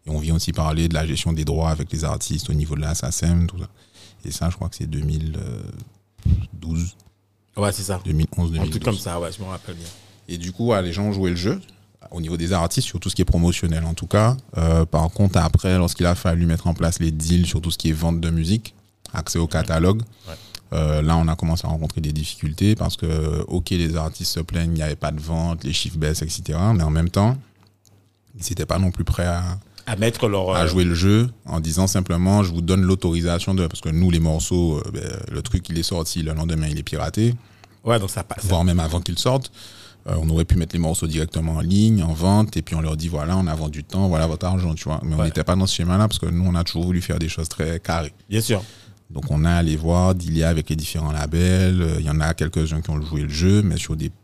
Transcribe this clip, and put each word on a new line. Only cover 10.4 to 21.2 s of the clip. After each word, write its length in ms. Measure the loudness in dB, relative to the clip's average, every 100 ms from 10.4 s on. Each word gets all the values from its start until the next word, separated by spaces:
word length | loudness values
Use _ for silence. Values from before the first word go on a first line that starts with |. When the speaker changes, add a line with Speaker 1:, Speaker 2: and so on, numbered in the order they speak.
| -8
Speaker 1:
coup, 160 | -2 2
ouais, 140 | 2
les 100 | 0
gens 100 | -2
ont 80 | -2
joué 160 | 0 0
le 60 |
jeu, 260 | 0 -2 -4 -10 -20 _ _ -14
au 100 | -8
niveau 160 | -6 -4
des 160 | 0
artistes, 340 | 0 0 -2 -4
surtout 220 | -6 -4
ce 60 |
qui 60 | 0
est 40 |
promotionnel 580 | 2 4 4 2 0 0
en 80 | -2
tout 140 | -4 0
cas. 280 | 4 4 2 -4 0
Euh, 280 | 4 4
par 240 | 4 2 0
contre, 280 | 2 2 4
après, 380 | 4 4 4 4
lorsqu'il 280 | 2 2
a 100 | 2
fallu 300 | 2 2 2
mettre 220 | 2 2 0
en 60 |
place 260 | 0 0 2
les 120 | 0
deals 340 | 0 2 4
sur 160 | 4 0
tout 100 | -2
ce 60 | -2
qui 120 | 0
est 40 |
vente 260 | 0 0 0
de 80 | 0
musique, 460 | 0 2 0 -2 _ _ _ -10
accès 260 | -8 -4 -2
au 80 | 0
catalogue, 540 | 0 0 2 2 2 -4 -12 -18
Speaker 3:
Ouais. 60 | -18 -18 -20 _
Speaker 1:
euh, 280 | -2 0 2
là, 160 | 2
on 100 | 4